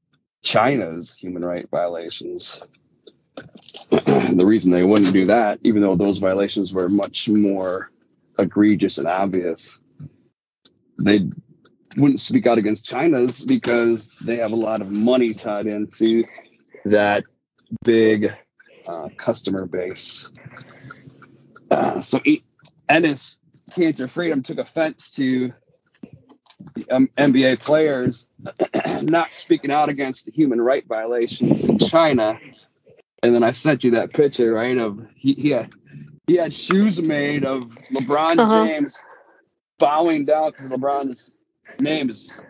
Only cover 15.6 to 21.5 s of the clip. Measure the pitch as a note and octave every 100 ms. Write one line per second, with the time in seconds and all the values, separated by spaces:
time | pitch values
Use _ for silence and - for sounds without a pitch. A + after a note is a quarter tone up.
15.6 | G#2+ G#2 G#2+ - A2+ A2+ A2+ - - _
16.6 | _ - G2+ G#2 G#2 G#2 - _ _ _
17.6 | - A2 - A2+ A2 G#2+ G#2+ - _ _
18.6 | _ - - E2+ D#2 - - A2+ - F#2+
19.6 | F#2 F2+ F2+ F#2+ - - - - - -
20.6 | - - - - - - - _ _